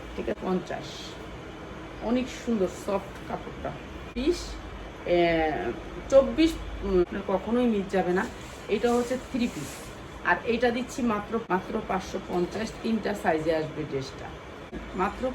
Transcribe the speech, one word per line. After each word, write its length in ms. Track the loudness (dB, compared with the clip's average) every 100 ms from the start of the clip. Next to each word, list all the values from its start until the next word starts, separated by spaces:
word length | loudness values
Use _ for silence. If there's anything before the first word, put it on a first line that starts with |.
| -10 -6
ঠিক 120 | -4
আছে? 120 | -4 0
পঞ্চাশ, 400 | 0 0 -6 -6 -10 -12 -12 -12 -12 -12 -12 -12 -12 -12 -6 0
অনেক 160 | 0 0 -4
সুন্দর 260 | 0 2 2 0 -2
সফট 300 | -2 -4 -10 -8
কাপড়টা, 440 | -8 -8 -6 -6 -6 -10 -12 -8
পিস, 260 | 0 2 2 -2 -8 -10 -10 -12 -8 2 6
এ, 20 | 6 6 4 2 -2 -4 -8 -10 6
চব্বিশ, 400 | 8 8 6 4 4 -6 -4 4
উম, 160 | 4 4
আপনার 180 | 0 0
কখনোই 340 | 0 2 4 4
মিস 120 | 4 2 2
যাবে 180 | 4 2
না। 40 | 0 -6 -12 -10 -2 2
এটা 140 | 4 4
হচ্ছে 180 | 2 -2 -2
থ্রি 180 | 0 0
পিস, 180 | -2 -8 -8 -12 -12 -14 -4 2
আর 80 | 2 2
এইটা 180 | 2 4 2
দিচ্ছি 240 | -2 -2 0
মাত্র, 200 | 0 0 -4 0
মাত্র 200 | 0 0 -4 -2
পাঁচশো 280 | -2 -2 -6 -2
পঞ্চাশ, 380 | 0 0 -2 -6 -4
তিনটা 280 | 0 0 0 0
সাইজে 280 | 2 4 4 2
আসবে 220 | 0 -4 -4
ড্রেসটা, 380 | -4 -4 -8 -10 -12 -14 -14 -10 -10 -6 -2
মাত্র 220 | -2 0 -2